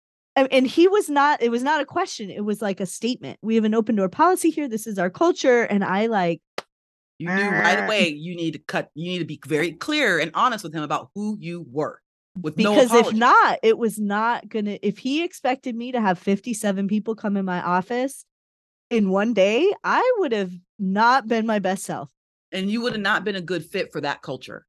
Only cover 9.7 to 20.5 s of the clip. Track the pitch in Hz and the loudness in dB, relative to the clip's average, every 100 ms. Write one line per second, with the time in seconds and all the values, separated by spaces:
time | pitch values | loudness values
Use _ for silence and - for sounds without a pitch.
9.7 | - - 302 247 170 160 170 240 220 160 | -6 -4 0 2 0 -2 0 0 -2 -8
10.7 | 160 151 151 - 202 208 208 156 175 139 | -8 -4 -6 -6 -8 -6 -6 -10 -12 -10
11.7 | 131 135 - _ _ _ 185 156 240 208 | -6 -6 -8 _ _ _ -10 -4 0 4
12.7 | 214 247 233 220 220 240 415 277 - 220 | 6 6 6 6 4 6 6 6 4 2
13.7 | 220 226 214 208 202 226 240 208 226 208 | 2 0 -2 -2 0 0 -2 -6 -6 -4
14.7 | 202 208 208 254 294 349 - 254 262 262 | -4 -4 -2 -4 -2 -4 -4 -4 -2 -6
15.7 | 226 240 247 208 180 - 202 254 214 208 | -8 -4 0 0 0 0 -2 -2 -4 -4
16.7 | 190 196 214 214 220 214 202 190 180 - | -2 -2 -2 -2 -6 -4 -2 -2 -4 0
17.7 | 180 - 240 269 - - _ _ _ _ | 0 0 -4 -4 -8 -20 _ _ _ _
18.7 | _ - 233 196 190 220 202 196 226 370 | _ -4 0 2 2 0 2 2 4 2
19.7 | - 175 247 480 480 320 220 190 | 0 0 2 2 0 0 -2 -4